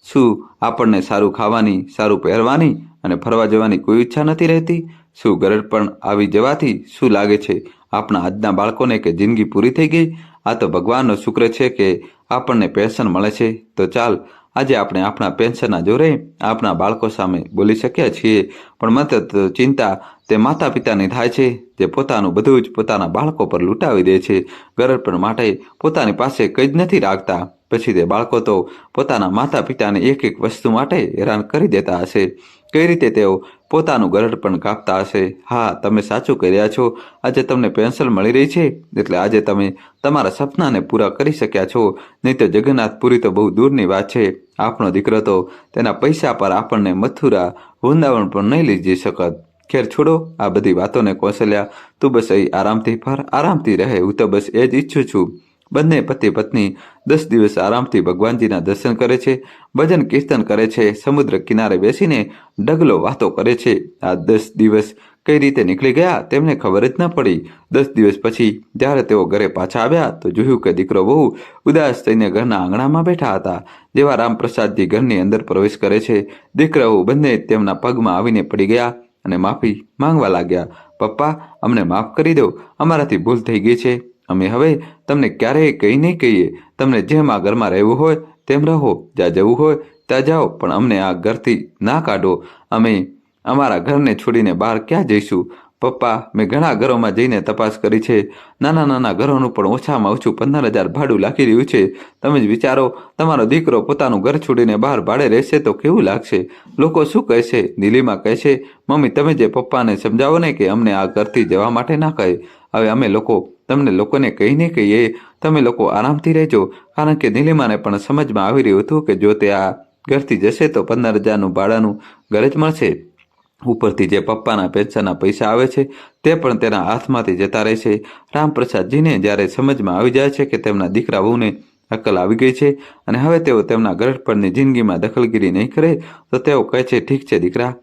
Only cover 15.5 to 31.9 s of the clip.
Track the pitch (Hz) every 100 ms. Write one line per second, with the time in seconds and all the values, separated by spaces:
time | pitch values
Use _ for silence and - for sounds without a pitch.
15.5 | 117 113 90 87 123 160 139 - _ 107
16.5 | 110 110 85 98 110 110 110 95 90 -
17.5 | 98 104 110 123 - 127 - 110 107 92
18.5 | - - _ 113 123 147 113 85 101 95
19.5 | 90 127 135 110 95 - _ - 107 120
20.5 | 156 139 135 - 104 95 120 120 120 131
21.5 | 117 - - 92 - 139 113 95 87 113
22.5 | 131 123 - 110 104 85 92 151 156 95
23.5 | 87 90 110 160 104 92 92 - 95 90
24.5 | - - - 127 131 117 87 98 113 113
25.5 | - - _ 156 160 113 101 127 - 110
26.5 | - 139 156 180 190 95 95 - 87 87
27.5 | _ _ 113 117 92 85 101 120 117 107
28.5 | 98 90 - - - 139 120 95 101 139
29.5 | 147 - 127 104 98 113 139 110 - 110
30.5 | - 120 113 139 175 98 - 104 107 104
31.5 | 151 202 98 -